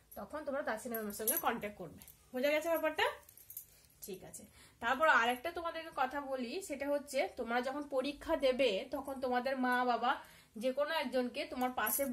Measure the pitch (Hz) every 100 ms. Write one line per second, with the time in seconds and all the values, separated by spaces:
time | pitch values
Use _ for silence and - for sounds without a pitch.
0 | _ - 202 294 294 269 277 214 240 226
1 | 208 202 220 - 285 226 208 214 170 -
2 | - - - 254 285 302 330 320 311 311
3 | 480 - - - - - - - - -
4 | - 185 - - 214 - - - 233 262
5 | 311 254 233 247 339 349 330 320 320 311
6 | 254 285 277 262 233 349 381 269 285 285
7 | 285 262 381 - 226 240 254 294 285 262
8 | 285 285 - 320 262 247 262 190 262 285
9 | 269 262 262 247 254 269 254 247 247 233
10 | 240 - - - - 220 254 262 294 320
11 | 262 254 247 277 311 262 247 254 262 269
12 | 269